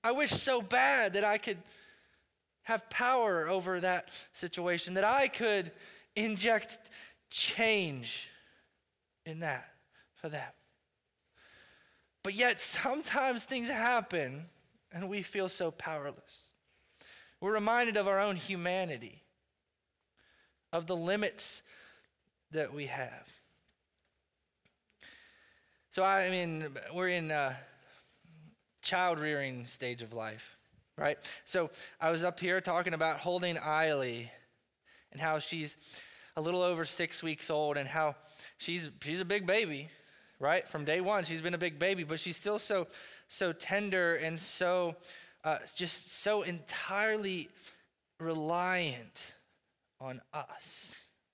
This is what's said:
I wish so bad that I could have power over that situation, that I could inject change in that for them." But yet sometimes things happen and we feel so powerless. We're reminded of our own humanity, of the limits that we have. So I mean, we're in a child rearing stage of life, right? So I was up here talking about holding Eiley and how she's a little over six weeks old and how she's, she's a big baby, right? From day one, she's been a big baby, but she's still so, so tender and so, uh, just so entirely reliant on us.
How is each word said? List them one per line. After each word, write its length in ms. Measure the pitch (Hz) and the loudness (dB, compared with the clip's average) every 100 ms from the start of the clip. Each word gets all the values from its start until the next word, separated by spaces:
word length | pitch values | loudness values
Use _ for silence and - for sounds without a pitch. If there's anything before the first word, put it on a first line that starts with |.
I 80 | 226 | 2
wish 180 | 262 294 | 2 2
so 300 | - 277 247 | 2 2 2
bad 540 | 190 247 269 277 208 | 4 4 6 6 4
that 100 | 190 | 4
I 140 | 208 214 | 4 2
could 180 | - 190 - - - - _ _ _ _ _ _ | 0 -4 -8 -20 -20 -20 _ _ _ _ _ _
have 260 | - 226 - | -2 -2 0
power 580 | - 247 262 220 175 160 | 0 4 6 6 2 2
over 320 | 190 180 180 | 0 0 0
that 300 | 180 180 - - - | 2 0 -2 -14 -14
situation, 600 | - 175 180 175 170 180 | -10 -8 -2 0 0 0
that 100 | 185 | 2
I 240 | 208 269 269 | 4 6 4
could 440 | - 226 208 170 - - - _ | 2 2 2 0 -10 -20 -20 _
inject 760 | - 220 202 220 220 - - - - - - _ | -2 0 2 4 2 0 -14 -16 -20 -20 -20 _
change 1000 | - - - 226 214 170 135 117 - - - _ _ _ _ _ _ _ _ | 0 0 4 4 4 2 -4 -6 -8 -10 -18 _ _ _ _ _ _ _ _
in 160 | 160 160 | -12 -6
that 320 | 165 131 - _ _ _ _ - | -4 -4 -8 _ _ _ _ -10
for 120 | 160 | -8
them." 220 | 147 - - _ _ _ _ _ _ _ _ - - - - _ _ _ _ | -6 -10 -14 _ _ _ _ _ _ _ _ -20 -20 -20 -20 _ _ _ _
But 120 | 196 | -6
yet 260 | 196 247 208 | 4 4 4
sometimes 840 | - - 277 277 311 277 269 240 | 2 2 0 -2 0 2 2 0
things 260 | - 262 233 | -2 -2 -2
happen 760 | 247 233 240 226 175 131 139 170 _ _ _ _ | 2 4 4 2 -2 -2 -6 -12 _ _ _ _
and 160 | 170 190 | -8 -4
we 140 | 202 | -4
feel 260 | 180 202 185 | -4 -2 -2
so 220 | - 170 | -2 -4
powerless. 800 | 156 160 156 143 - - - - _ _ _ _ _ - - - _ | -4 -6 -6 -6 -10 -20 -20 -20 _ _ _ _ _ -20 -20 -20 _
We're 140 | 190 | 0
reminded 420 | 214 208 240 240 208 | 2 4 4 4 2
of 120 | 196 | 4
our 120 | 196 | 4
own 160 | 208 185 | 4 0
humanity, 880 | - 185 175 185 175 127 117 - _ _ _ _ _ _ _ _ _ _ _ _ _ _ _ | -4 -2 0 0 -2 -6 -10 -16 _ _ _ _ _ _ _ _ _ _ _ _ _ _ _
of 160 | 170 165 | -4 -2
the 100 | 180 | -2
limits 680 | 170 208 208 - - - - - - - _ _ _ _ _ | 0 0 0 0 -2 -2 -8 -20 -20 -20 _ _ _ _ _
that 220 | 156 139 | -4 -4
we 140 | 147 139 | -4 -8
have. 420 | 131 123 - - - _ _ _ _ _ _ _ _ _ _ _ _ _ _ _ _ - - - _ _ _ _ _ _ | -6 -8 -10 -20 -20 _ _ _ _ _ _ _ _ _ _ _ _ _ _ _ _ -20 -20 -20 _ _ _ _ _ _
So 140 | - | 2
I 260 | 190 196 185 | 6 6 4
mean, 360 | 185 170 160 156 135 - | 2 0 -2 -6 -8 -8
we're 140 | 170 185 | -2 0
in 220 | 180 160 | 0 0
a 260 | 151 135 131 - - - - _ _ _ 160 156 _ _ _ | 0 0 -2 -14 -20 -20 -20 _ _ _ -20 -20 _ _ _
child 360 | - 180 180 160 | 0 2 2 2
rearing 480 | 151 147 135 127 123 | 0 -2 -2 -6 -10
stage 340 | - 123 120 | -6 -6 -6
of 120 | 113 | -8
life, 440 | 113 110 110 - - _ _ _ - | -8 -8 -10 -16 -20 _ _ _ -2
right? 220 | 147 120 - - | -2 -2 -8 -12
So 260 | - 185 160 - - - | -4 -2 -2 -6 -18 -2
I 100 | 165 | 0
was 140 | 165 | 2
up 160 | 175 175 | 0 -2
here 200 | 175 185 | 0 0
talking 340 | 185 175 180 | 2 0 0
about 240 | 165 160 147 | 0 0 0
holding 380 | 170 180 180 165 | 0 0 0 -2
Eiley 720 | 151 156 160 147 127 117 117 - _ _ _ _ _ - _ | 0 2 4 2 0 -4 -10 -16 _ _ _ _ _ -20 _
and 80 | 135 | -4
how 180 | 160 156 | -2 -2
she's 380 | - 165 151 - - - - - - - | -2 -6 -6 -10 -14 -16 -16 -20 -10 -4
a 40 | |
little 220 | 160 180 | 0 2
over 220 | 180 165 | 2 2
six 380 | 160 - 165 - | -2 -2 -2 -2
weeks 280 | 165 151 - | -4 -6 0
old 260 | 151 151 147 | 0 2 0
and 120 | 135 | -2
how 260 | 156 156 - - - - - | 0 0 -2 -16 -20 -20 -10
she's, 300 | - 175 156 - | -4 -4 -6 -8
she's 180 | 147 175 | -6 -4
a 40 | |
big 200 | 180 208 | 0 0
baby, 440 | 185 208 202 143 156 - - - - _ | 2 2 2 -4 -10 -18 -20 -20 -20 _
right? 300 | 135 180 - | 2 2 0
From 160 | 156 | -4
day 160 | 143 170 | 0 2
one, 240 | 185 208 | 2 0
she's 160 | 160 160 | 0 -4
been 140 | 165 | -2
a 40 | 175 | -2
big 200 | 175 147 | -2 0
baby, 260 | 180 196 | 0 0
but 160 | 151 160 | -2 -4
she's 160 | 180 165 | -4 -4
still 220 | 202 208 | -2 0
so, 280 | - 202 165 - - - _ | 2 0 -2 -10 -18 -20 _
so 260 | - 185 | -2 -2
tender 640 | 165 - 196 208 185 170 | -2 -2 0 2 2 2
and 240 | 160 160 165 | 2 0 -2
so, 560 | 175 - 180 180 175 160 - - - _ | -4 0 2 2 0 -4 -16 -20 -20 _
uh, 160 | 156 151 - | -2 -2 -4
just 380 | - 175 - - | -6 -4 -4 -4
so 280 | - 208 214 | -2 2 2
entirely 1080 | 185 170 143 - - 196 214 214 196 185 143 - - - _ _ _ _ | 0 -6 -6 -6 -2 0 2 2 0 -2 -6 -14 -20 -20 _ _ _ _
reliant 1120 | 165 160 156 175 180 180 165 123 113 - - - _ _ _ _ _ _ | -4 -2 0 0 2 2 0 -2 -12 -14 -14 -16 _ _ _ _ _ _
on 200 | 131 127 - | -12 -10 -10
us. 760 | 151 - - - - - - - _ _ | -10 -10 -12 -10 -8 -8 -10 -16 _ _